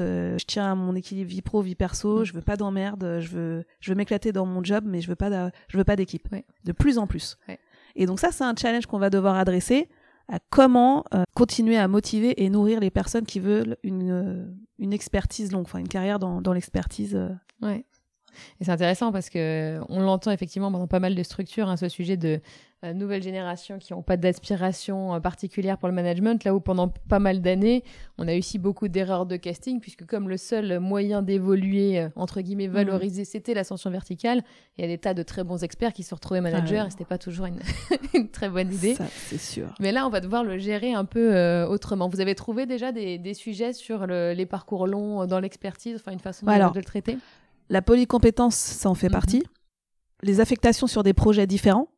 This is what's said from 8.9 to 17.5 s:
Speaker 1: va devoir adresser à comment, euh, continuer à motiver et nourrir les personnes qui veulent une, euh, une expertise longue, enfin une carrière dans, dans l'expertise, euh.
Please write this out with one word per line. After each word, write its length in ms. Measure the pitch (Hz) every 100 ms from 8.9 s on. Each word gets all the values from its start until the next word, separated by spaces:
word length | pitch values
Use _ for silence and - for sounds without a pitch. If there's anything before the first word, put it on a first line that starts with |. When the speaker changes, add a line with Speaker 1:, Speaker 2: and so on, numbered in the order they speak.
| 208
Speaker 1:
va 100 | 196
devoir 280 | 196 190 190
adresser 520 | 190 185 - 254 330 _ _ _ -
à 100 | 175 -
comment, 540 | - 262 247 247 277 -
euh, 80 | 196 180
continuer 420 | - 240 - 226 226
à 100 | 190
motiver 540 | 202 - 214 233 -
et 80 | 190
nourrir 300 | 208 208 226
les 100 | 196
personnes 340 | 196 190 233 220
qui 140 | 196
veulent 360 | 185 208 226 240
une, 280 | 202 185 180
euh, 360 | 180 190 180 180 185 220 -
une 140 | 196
expertise 600 | 202 - 196 - - 208
longue, 120 | 190
enfin 140 | 175 180
une 100 | 180
carrière 300 | 190 190 208
dans, 220 | 185 175
dans 100 | 185
l'expertise, 600 | 180 - 190 175 - 202
euh. 140 | 202 180 185 _